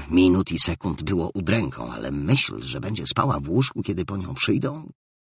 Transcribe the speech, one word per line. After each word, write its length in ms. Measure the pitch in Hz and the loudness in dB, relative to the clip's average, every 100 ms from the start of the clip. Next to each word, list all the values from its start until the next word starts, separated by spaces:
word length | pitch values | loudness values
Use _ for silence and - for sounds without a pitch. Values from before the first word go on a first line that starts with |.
| 76 | 2
minut 420 | 87 92 92 - | 6 6 6 2
i 80 | 82 | 4
sekund 440 | - 85 98 76 | 4 2 -4 -4
było 280 | 78 92 80 | -2 -2 -2
udręką, 580 | 98 82 113 76 62 58 | -4 0 0 0 -6 -10
ale 200 | 57 60 | -8 -6
myśl, 500 | 71 73 131 - 50 | -4 2 2 2 -6
że 180 | 64 73 | -8 -6
będzie 280 | 90 104 69 | -4 -2 0
spała 320 | - 135 73 | 2 2 0
w 100 | 71 | 0
łóżku, 340 | 104 135 - | 0 0 -2
kiedy 220 | 101 90 90 | -4 -4 -4
po 120 | 98 | -6
nią 160 | 92 | -6
przyjdą, 560 | 131 - 101 - 151 151 - _ _ _ | -4 0 0 0 -6 -14 -20 _ _ _